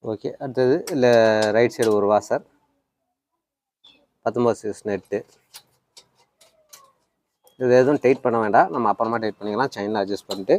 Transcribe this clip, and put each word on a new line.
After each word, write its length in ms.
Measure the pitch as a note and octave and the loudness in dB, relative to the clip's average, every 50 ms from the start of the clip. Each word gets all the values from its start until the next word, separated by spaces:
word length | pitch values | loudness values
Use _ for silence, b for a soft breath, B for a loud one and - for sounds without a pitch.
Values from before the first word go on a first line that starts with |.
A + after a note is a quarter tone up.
| _ A#2+ A2 | _ -10 -10
ஓகே, 180 | G2+ _ - - - C#3+ | -8 _ -12 -12 -10 -12
அடுத்தது 340 | C#3 A#2+ C3 B2+ B2 C3+ E3+ - - F#3 | -8 -2 0 2 2 2 0 -2 -6 -4
இல்ல 120 | C#3+ B2 B2 A#2+ A#2 A2+ A2 A2 G#2+ G#2+ G#2+ G#2 | 0 2 4 4 6 4 4 2 2 0 0 2
ரைட் 180 | A2 A#2+ A#2+ - | 2 2 2 0
சைடு 160 | - A#2+ A2 G#2+ | 0 0 0 2
ஒரு 100 | G#2 G2+ G2+ | 2 2 2
வாசர். 320 | G#2 G#2 - - B2 C#3 G#3 _ _ _ _ _ _ _ _ _ _ _ _ _ _ _ _ _ _ _ _ _ _ _ _ _ _ _ _ _ _ _ _ _ _ _ _ | 2 0 0 -2 -6 -6 -6 _ _ _ _ _ _ _ _ _ _ _ _ _ _ _ _ _ _ _ _ _ _ _ _ _ _ _ _ _ _ _ _ _ _ _ _
பத்தொன்பது 360 | A#2 A2+ A#2+ A#2+ A#2 G#2+ - | -6 -4 0 0 0 -2 -2
சைஸ் 200 | - G#2+ F#2+ - _ G#2+ | -6 -12 -12 -10 _ -6
நெட்டு. 300 | G2+ F#2+ _ _ - G#2 - _ _ _ _ _ _ - _ _ _ _ _ _ _ - _ _ _ _ _ _ _ _ _ _ _ D#5+ D#5 _ - - _ _ _ _ _ _ _ _ _ _ _ _ _ _ _ _ | -6 -6 _ _ -8 -8 -8 _ _ _ _ _ _ -20 _ _ _ _ _ _ _ -20 _ _ _ _ _ _ _ _ _ _ _ _ _ _ -20 -20 _ _ _ _ _ _ _ _ _ _ _ _ _ _ _ _
இது 100 | B2+ B2 B2 B2+ | 0 2 4 4
எதுவும் 200 | C3 C3 D3 C#3+ - | 4 4 2 2 2
டைட் 200 | B2 C3+ B2+ - | 2 0 2 0
பண்ண 140 | B2+ A#2 A#2 A2 | -2 -2 0 -2
வேண்டாம். 280 | G#2 G2 A#2 E3+ - E3 | 2 4 2 2 2 0
நம்ம 140 | C#3 A#2 G#2+ G2+ | -4 -2 -2 0
அப்புறமா 260 | - A#2 A2 A2+ A#2 A2 | -2 -2 -4 -4 -4 -4
டைட் 160 | G#2+ G2 _ | -6 -8 _
பண்ணிக்கலாம். 340 | G2+ G#2 G#2 G#2+ C3 C#3 - | -8 -8 -4 -4 -4 -4 -4
செயின்ல 260 | A2 G2+ G2+ G#2+ G#2+ G2+ | -8 -8 -6 -4 -4 -4
அட்ஜஸ்ட் 260 | G2 G2+ F#2+ - _ | -4 -6 -10 -10 _
பண்ணிட்டு 260 | G2 G2 F#2+ G2+ D3 | -12 -12 -2 0 0